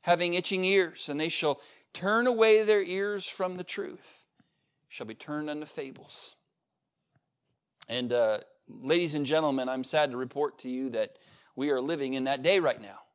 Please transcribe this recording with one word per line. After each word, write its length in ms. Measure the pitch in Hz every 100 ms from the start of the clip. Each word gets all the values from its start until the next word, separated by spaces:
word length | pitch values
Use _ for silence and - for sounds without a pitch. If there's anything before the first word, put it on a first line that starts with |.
having 320 | - 175 175
itching 300 | 175 175 190
ears, 460 | 185 196 170 165 -
and 100 | 143
they 100 | 160
shall 320 | - 156 - - - _
turn 360 | - 185 220 247
away 360 | 226 220 220
their 200 | 214 208
ears 440 | 175 185 202 208 -
from 300 | - 185 180
the 60 |
truth, 600 | 175 - - 185 - - _ _ _ _ _ _ _
shall 180 | - 110
be 100 | 110
turned 340 | - 147 151
unto 160 | 151 151
fables." 720 | - 135 120 - - - - _ _ _ _ _ _ _ _ _ _ _ _ _ _ -
And, 260 | 120 123
uh, 260 | 120 113 104 - _ -
ladies 460 | - 131 170 170
and 120 | 151 135
gentlemen, 440 | 156 156 135 127
I'm 140 | 131
sad 280 | 127 156 147
to 60 | 123
report 420 | 127 139 147 -
to 100 | 127
you 200 | 127 135
that 260 | 117 104 - _ - _ -
we 140 | 143
are 120 | 131
living 320 | 135 165 131
in 100 | 131
that 180 | 131 135
day 180 | 147 196
right 220 | 156 113
now. 220 | 104 98 -